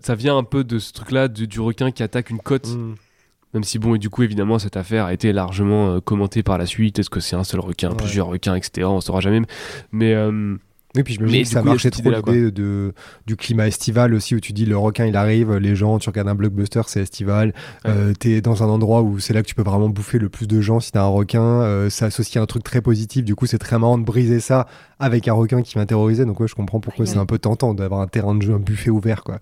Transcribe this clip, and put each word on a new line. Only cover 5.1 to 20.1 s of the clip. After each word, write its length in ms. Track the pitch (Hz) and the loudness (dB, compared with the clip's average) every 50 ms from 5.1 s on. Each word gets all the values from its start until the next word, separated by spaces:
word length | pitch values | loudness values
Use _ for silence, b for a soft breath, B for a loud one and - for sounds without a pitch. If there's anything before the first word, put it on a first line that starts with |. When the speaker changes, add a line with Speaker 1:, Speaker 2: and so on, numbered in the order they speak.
| 90 | -2
Speaker 1:
été 200 | - - 110 101 | 0 0 0 2
largement, 580 | 98 92 90 92 95 101 101 104 107 104 95 | 0 0 -2 -2 0 0 2 2 2 2 2
euh, 100 | 90 90 | 0 0
commentée 420 | - - 107 101 101 98 - 117 107 | 0 0 0 0 0 0 0 -2 0
par 120 | - 98 | 0 0
la 100 | 87 87 | 0 0
suite. 320 | 87 - 107 110 107 101 - | -2 -2 0 0 0 0 0
Est-ce 100 | 98 - | -4 -2
que 80 | - 90 | -4 -6
c'est 140 | 82 - - | -6 -4 -4
un 60 | 87 95 | -4 -4
seul 140 | - - 95 | -2 -4 -4
requin, 300 | 90 92 85 - - 85 | -4 -4 -6 -4 -4 -4
Speaker 2:
Ouais. 60 | 107 | -2
Speaker 1:
plusieurs 320 | 110 110 101 101 101 90 85 | -2 -4 -2 -2 -2 -2 -2
requins, 260 | 90 90 - 101 92 | -4 -4 -2 -2 -2
et 80 | 92 - | -2 -2
cetera ? 280 | - - - 90 95 | -4 -6 -2 -2 0
On 100 | 98 92 | 0 0
saura 180 | 87 - 90 95 | -2 -2 -2 0
jamais. 220 | 90 98 107 113 113 - B B B B B B B B | 0 2 2 2 0 -2 B B B B B B B B
Mais, 240 | - 110 113 110 110 | -2 0 2 2 2
euh, 400 | 107 107 107 107 107 104 101 98 92 _ _ _ _ _ _ - | 2 2 0 0 -2 -2 -4 -4 -6 _ _ _ _ _ _ -2
Speaker 2:
Oui, 60 | 131 139 | -2 -2
puis 120 | 127 117 | -2 -2
j'imagine 220 | 101 110 113 120 | -2 0 2 2
Speaker 1:
mais 60 | 131 131 | 2 2
Speaker 2:
que 60 | 117 | 2
Speaker 1:
du 40 | 117 | 0
Speaker 2:
ça 60 | 123 | 2
Speaker 1:
coup, 60 | 113 | 2
il 20 | 143 | 4
y 20 | |
a 20 | 139 | 4
Speaker 2:
marchait 80 | 120 - 123 | 4 2 0
Speaker 1:
cette 40 | - | 0
Speaker 2:
trop 80 | 120 113 | 0 0
Speaker 1:
idée-là, 200 | 117 117 110 101 | 0 0 0 0
quoi. 100 | 127 120 | 2 2
Speaker 2:
l'idée 180 | 120 117 110 98 | 2 2 2 0
de, 400 | 101 101 101 101 101 98 98 - B B B B B B | -2 -4 -2 -2 -2 -4 -4 -6 B B B B B B
du 80 | 110 110 | -8 -8
climat 300 | - - - 117 110 107 | -6 -4 -2 0 2 2
estival 480 | 110 101 - - - 107 120 120 123 113 | 2 0 -2 -2 0 2 4 4 4 4
aussi, 220 | 107 - - 120 | 2 0 0 -2
où 40 | 110 | -2
tu 120 | - - 104 | -2 -4 -2
dis 140 | 101 113 | -2 0
le 100 | 107 104 | 2 2
requin, 300 | 101 104 107 104 - 117 | 2 2 0 2 2 0
il 100 | 110 104 | 2 2
arrive, 360 | 101 101 107 110 113 117 110 104 | 2 2 4 4 4 4 2 2
les 180 | 98 101 101 101 | 2 2 2 2
gens, 240 | 95 104 107 110 107 | 2 2 2 2 2
tu 100 | - 110 | 0 -2
regardes 180 | 95 107 98 101 | -2 -2 -2 0
un 60 | 101 | 0
blockbuster, 460 | 101 101 107 98 101 101 95 - 117 110 | 0 0 0 0 0 -2 -2 0 -2 -2
c'est 140 | - - 101 98 | -2 -2 -4 -4
estival, 460 | - - - 101 98 101 104 110 110 95 B B B B B B | -4 -6 -6 -2 0 2 2 2 2 0 B B B B B B
Speaker 1:
Ouais. 60 | 110 | 0
Speaker 2:
euh, 220 | 107 101 101 101 101 | 0 2 2 2 0
t'es 280 | - - 117 113 110 | 0 2 2 2 2
dans 220 | 104 117 113 98 113 | 2 2 2 2 2
un 40 | 107 | 2
endroit 340 | 107 110 110 104 113 117 113 | 2 2 2 4 4 4 4
où 160 | 104 101 98 | 2 0 -2
c'est 140 | - - 113 | -2 -2 0
là 80 | 110 107 | 0 0
que 60 | - | -2
tu 60 | - | -2
peux 60 | - 107 | -2 -2
vraiment 260 | 101 95 101 107 107 | 0 2 2 2 2
bouffer 300 | 104 101 98 - | 0 -2 -4 -2